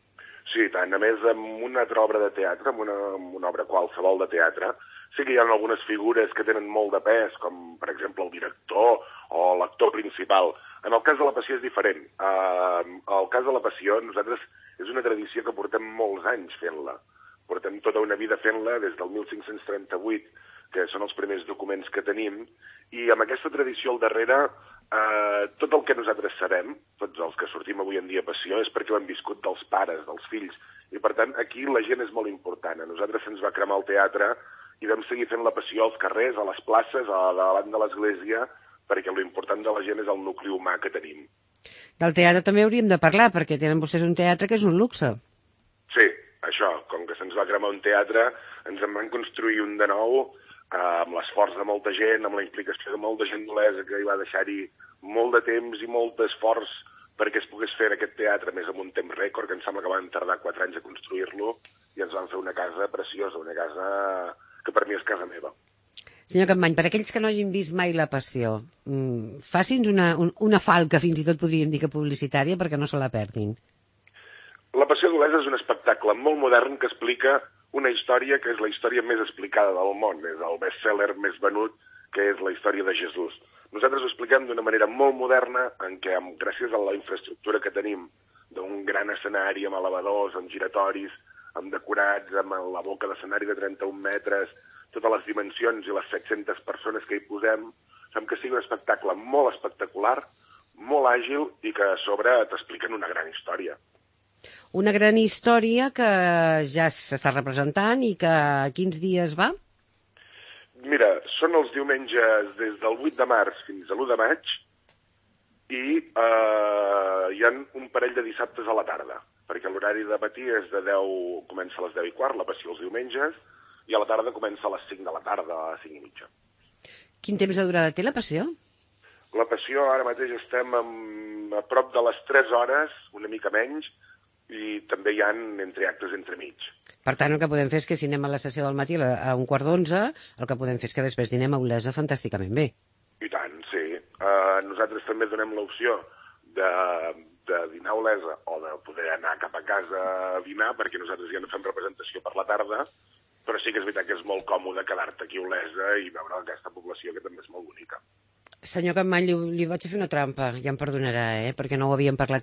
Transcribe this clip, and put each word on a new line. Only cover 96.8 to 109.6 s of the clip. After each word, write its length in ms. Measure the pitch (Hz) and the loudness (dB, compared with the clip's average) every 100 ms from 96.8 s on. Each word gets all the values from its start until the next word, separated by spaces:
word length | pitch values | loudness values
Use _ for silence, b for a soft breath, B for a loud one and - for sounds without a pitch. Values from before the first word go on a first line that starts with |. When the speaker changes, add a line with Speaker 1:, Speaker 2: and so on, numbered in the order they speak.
| 110 110 - | -6 -8 -6
Speaker 1:
que 80 | 104 | -8
hi 80 | - | -6
posem, 380 | 104 110 110 110 _ _ b b | -2 0 0 -4 _ _ b b
fem 160 | 110 110 | -8 -6
que 80 | 117 | -6
sigui 160 | 127 123 | -2 -4
un 60 | |
espectacle 540 | - 113 - 104 98 92 | -2 -6 -2 0 0 -4
molt 340 | 117 143 127 | 0 4 4
espectacular, 720 | - 104 - 101 95 107 139 - b b b b - | 2 -10 -8 -8 0 0 0 -4 b b b b -14
molt 300 | 113 147 131 | 0 4 4
àgil 380 | 123 120 143 151 - | 4 0 -2 -4 -6
i 100 | 110 104 | -6 0
que, 80 | |
a 140 | 101 92 | 2 2
sobre, 380 | 101 101 113 123 107 | -2 0 4 4 2
t'expliquen 500 | 92 - 87 117 110 | -4 -12 -10 -8 -6
una 160 | 87 | -6
gran 160 | 82 80 | -8 -8
història. 480 | - - 90 85 73 _ _ _ _ _ _ B B B | -10 -8 -8 -8 -10 _ _ _ _ _ _ B B B
Speaker 2:
Una 240 | 185 208 | 0 2
gran 240 | 208 214 226 | 6 6 8
història 720 | 220 - 233 233 226 240 262 | 4 4 6 6 6 2 2
que 180 | 254 226 196 180 170 165 156 | 2 4 6 6 6 4 4
ja 240 | 143 151 160 | 2 2 2
s'està 420 | - - 135 147 | 0 -4 0 0
representant 720 | 131 135 131 143 196 208 254 240 | 0 0 0 0 2 2 2 2
i 80 | 180 | 2
que 160 | 170 160 147 139 135 | 4 6 4 2 0
quins 300 | 131 185 156 | 0 -2 0
dies 320 | 185 180 170 151 | 0 2 0 2
va? 140 | 226 392 | 0 -2